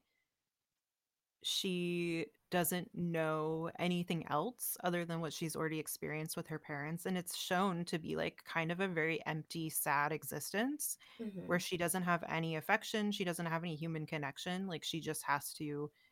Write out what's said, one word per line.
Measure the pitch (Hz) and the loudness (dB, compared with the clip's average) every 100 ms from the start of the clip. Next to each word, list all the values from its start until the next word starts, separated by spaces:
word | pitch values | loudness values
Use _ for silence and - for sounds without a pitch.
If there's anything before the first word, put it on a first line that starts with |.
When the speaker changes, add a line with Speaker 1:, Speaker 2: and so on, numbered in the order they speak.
| _ _ _ _ _ _ _ _ _ _ _ _ _ _ | _ _ _ _ _ _ _ _ _ _ _ _ _ _
Speaker 1:
she | - - 190 180 175 175 170 165 - _ - | -2 0 2 2 2 2 2 0 -2 _ 0
doesn't | 180 165 180 - - | 2 4 2 -2 -2
know | 175 165 160 156 156 160 165 - | 0 2 2 2 0 0 -2 0
anything | 175 175 175 170 - | 2 2 2 0 2
else | 147 202 247 - - | 2 0 -2 -4 -2
other | 180 175 170 | 0 2 0
than | 165 | -2
what | 160 | -2
she's | - 165 - | -2 -2 0
already | 156 156 | 0 0
experienced | 147 - 156 151 160 - | -4 -4 -4 -2 -4 -4
with | - | -4
her | 156 | -6
parents, | - 143 147 170 190 | -6 -6 -4 -2 0
and | 180 | 0
it's | 175 - | 0 -4
shown | - 180 196 170 175 | 2 4 4 2 0
to | 170 | -2
be, | 156 156 | 0 0
like, | 165 - - | 0 -4 -4
kind | 165 160 | 0 0
of | 175 | 0
a | 196 | 0
very | 165 160 160 - | 2 2 2 0
empty, | 156 151 170 160 | -4 -2 -4 -2
sad | - 156 143 147 | 0 4 4 4
existence | 151 147 151 - 196 254 294 - - - - 226 190 175 | 0 -4 -6 -2 0 0 0 -4 -6 -10 -8 -8 -4 0
where | 175 | 0
Speaker 2:
Mm-hmm. | |
Speaker 1:
she | - 175 | 2 0
doesn't | 175 185 | 2 2
have | 175 170 - | 4 2 2
any | 160 165 156 | 0 0 0
affection, | 147 214 - 214 208 | 2 2 2 0 0
she | 202 | 0
doesn't | 175 165 170 | 0 0 0
have | 165 | 0
any | 175 151 | -2 -4
human | 165 160 151 | -2 -4 -2
connection, | 156 139 - 180 180 190 | -4 -4 -4 -4 -4 -2
like, | 160 | -4
she | - 165 | -4 -4
just | 151 151 | -2 -2
has | - 143 - | 2 2 0
to | - 151 147 147 _ _ | -6 -4 -4 -4 _ _